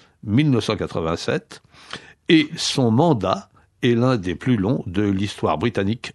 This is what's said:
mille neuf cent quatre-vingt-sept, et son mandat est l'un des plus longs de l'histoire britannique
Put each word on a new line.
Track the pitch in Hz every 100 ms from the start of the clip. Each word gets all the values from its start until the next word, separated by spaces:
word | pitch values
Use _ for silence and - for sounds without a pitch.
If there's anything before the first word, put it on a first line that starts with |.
| _ _
mille | 110 113 156
neuf | 120
cent | - 110
quatre-vingt-sept, | 80 - 82 85 - 160 - - _ - - - - - -
et | 165 151
son | 160 - - 120
mandat | 113 170 127 95 196 - _ _ -
est | 127
l'un | 117 127 123
des | 90
plus | 82 131 120
longs | 95 139 -
de | 90
l'histoire | 104 98 101 - 98 151
britannique | 120 104 98 117 -